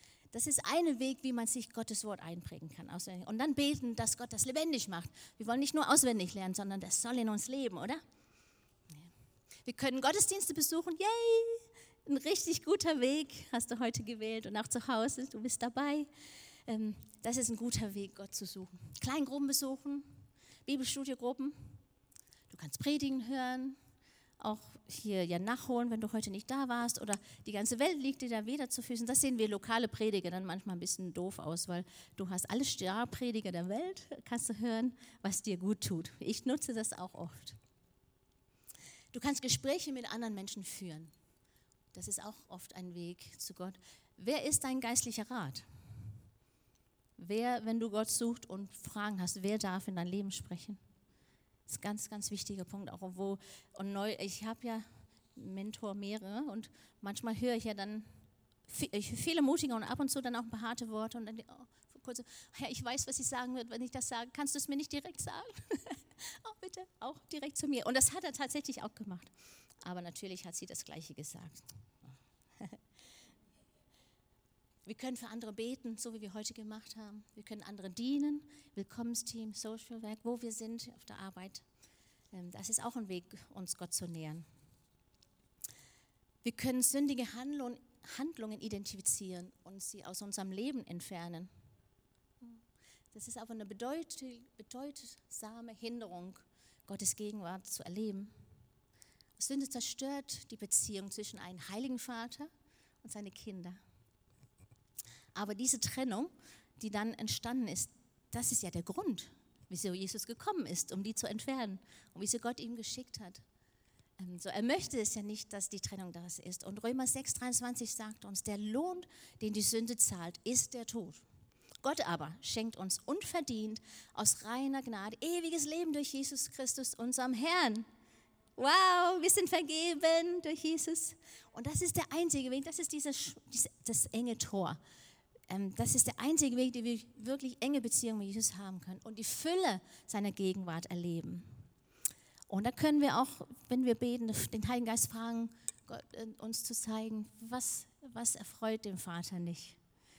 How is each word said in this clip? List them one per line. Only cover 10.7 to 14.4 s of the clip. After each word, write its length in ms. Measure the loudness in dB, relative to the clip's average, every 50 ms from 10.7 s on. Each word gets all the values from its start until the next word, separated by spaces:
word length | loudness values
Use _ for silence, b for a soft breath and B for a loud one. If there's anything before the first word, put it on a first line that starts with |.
| 4 2 0 0 0
Yay! 1120 | 0 2 2 4 4 6 8 8 8 6 4 0 -2 -4 -10 -20 -20 -20 -20 -20 _ -2 2
Ein 60 | 2
richtig 460 | 2 4 4 2 2 2 0 0 0 4
guter 360 | 4 4 6 6 4 4 6
Weg 460 | 6 6 6 4 2 -2 -6 -12 -6 -2
hast 180 | 0 0 0 0
du 80 | 0
heute 260 | 0 2 2 0 0 -2
gewählt 440 | -4 -6 -4 -2 -2 -2 -2